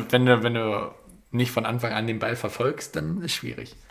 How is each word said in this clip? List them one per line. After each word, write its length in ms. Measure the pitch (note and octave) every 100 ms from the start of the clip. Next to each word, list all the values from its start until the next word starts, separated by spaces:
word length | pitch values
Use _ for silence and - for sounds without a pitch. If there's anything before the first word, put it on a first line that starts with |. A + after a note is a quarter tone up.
| A2+
wenn 140 | B2+
du, 180 | B2+ A#2+
wenn 120 | A#2
du 360 | A#2 A2 G2+ - - - - _
nicht 200 | A#2+ B2
von 160 | - A2+
Anfang 260 | A#2+ A#2+
an 140 | A2 A2+
den 120 | A2
Ball 180 | A2 A#2+
verfolgst, 600 | G#2 - B2 - - D#3+
dann 240 | D#3 F3+
ist 140 | E3+
schwierig. 420 | - B2 A2+ A#2 - -